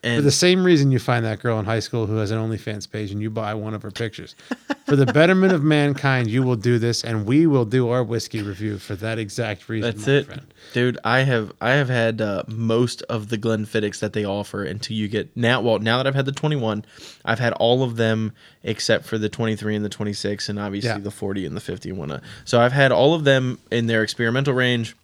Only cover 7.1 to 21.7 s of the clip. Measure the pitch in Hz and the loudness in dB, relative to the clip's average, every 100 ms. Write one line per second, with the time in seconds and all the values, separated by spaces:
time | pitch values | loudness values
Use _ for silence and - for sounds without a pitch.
7.1 | 110 104 143 165 139 110 131 120 123 113 | -4 2 4 4 4 2 0 2 0 -2
8.1 | 113 - 110 104 92 107 101 - 98 110 | -4 -4 -8 -8 -6 -6 -6 -8 -8 -6
9.1 | 113 107 - 110 98 - 110 117 107 107 | -6 -6 -6 -6 -6 -6 -4 -4 -2 2
10.1 | 143 - - - _ - 123 123 117 110 | 2 2 -12 -18 _ -6 0 0 0 2
11.1 | 127 135 120 107 - 117 139 131 127 113 | 4 4 2 -2 -4 0 2 2 2 0
12.1 | 113 107 98 - 113 113 113 123 - - | 0 -2 -2 -4 -4 0 2 2 -2 -6
13.1 | 117 104 113 113 110 107 110 104 - 110 | -6 -4 -4 -2 -2 -2 -2 -4 -4 -4
14.1 | 107 101 101 101 101 98 104 - 110 104 | -4 -2 -4 -6 -8 -6 -8 -6 -4 -2
15.1 | 107 85 - 117 123 113 104 110 123 131 | -2 -4 -2 2 2 2 0 2 0 0
16.1 | 135 131 139 151 147 113 107 - - - | 0 -2 -2 -2 -2 -2 -4 -6 -20 -20
17.1 | - - 113 120 - 117 127 131 117 113 | -10 -4 0 0 2 2 2 0 0 0
18.1 | 110 110 - - _ - 107 - 110 - | 0 -2 -8 -20 _ -8 -4 0 0 0
19.1 | 110 107 - 113 107 107 107 104 - 104 | -4 -4 -2 -2 -2 -2 -2 -4 -4 -6
20.1 | 101 101 101 - 104 101 101 117 104 101 | -4 -6 -6 -6 -6 -6 -4 -4 -4 -6
21.1 | - 101 98 85 85 - | -8 -6 -4 -6 -8 -8